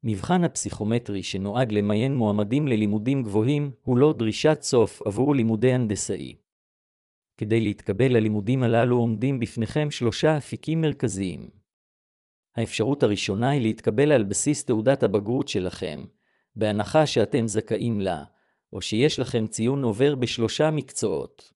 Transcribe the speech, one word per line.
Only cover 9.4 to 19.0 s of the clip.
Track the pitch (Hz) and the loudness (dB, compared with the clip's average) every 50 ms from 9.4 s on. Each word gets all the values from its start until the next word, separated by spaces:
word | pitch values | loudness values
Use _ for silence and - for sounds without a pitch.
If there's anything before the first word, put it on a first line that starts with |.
| 117 107 - - 113 107 - 156 151 147 | -4 -6 -4 -4 -6 -2 -2 -2 -2 -2
שלושה | 147 - 123 117 104 - - 156 156 147 | -4 -2 -2 -2 -2 2 2 2 2 2
אפיקים | 131 - - 107 - - 160 165 | -2 -6 -12 -10 -6 -4 -2 0
מרכזיים. | 160 156 139 - - 123 92 95 98 92 87 - - - _ _ _ _ _ _ _ _ _ _ _ _ _ _ _ _ _ _ _ _ _ | 0 0 -2 -2 -4 -4 -2 -2 -4 -6 -6 -8 -12 -16 _ _ _ _ _ _ _ _ _ _ _ _ _ _ _ _ _ _ _ _ _
האפשרות | - 113 107 - - 113 120 139 143 - | -6 -6 -4 -2 -2 0 0 0 2 2
הראשונה | 113 104 95 - - 98 98 117 127 | 2 2 0 -2 -4 -2 0 0 0
היא | 143 147 | 0 0
להתקבל | 120 110 110 - - - 107 107 139 151 | 0 0 -2 0 -2 -2 2 2 4 4
על | 151 127 107 | 4 4 2
בסיס | 98 104 - - 147 147 139 - | 2 -2 -2 0 0 -2 -2 0
תעודת | - 127 110 110 123 139 135 - | -2 -2 2 2 2 2 2 2
הבגרות | 107 95 107 101 101 120 135 143 - | 2 2 0 0 0 -2 -2 -2 -2
שלכם, | - 104 90 90 - - - 80 76 67 - - _ _ _ _ _ _ _ _ _ | -2 -4 -4 -4 -6 -6 -8 -8 -8 -8 -12 -16 _ _ _ _ _ _ _ _ _
בהנחה | 107 104 107 107 104 104 - - 156 156 | -2 -2 0 0 0 -2 0 2 2 2
שאתם | 143 - 127 110 - - 135 113 113 | 4 2 0 0 0 0 -2 -2 0
זכאים | 101 104 - - 113 101 - 117 113 104 | -2 -4 -4 -2 -4 -2 -2 -2 -2 -2
לה, | 95 95 87 76 71 - _ _ _ _ _ _ _ _ - | -2 -2 -4 -4 -8 -14 _ _ _ _ _ _ _ _ -14
או | 98 | -10
שיש | 92 - - 107 | -8 -4 0 2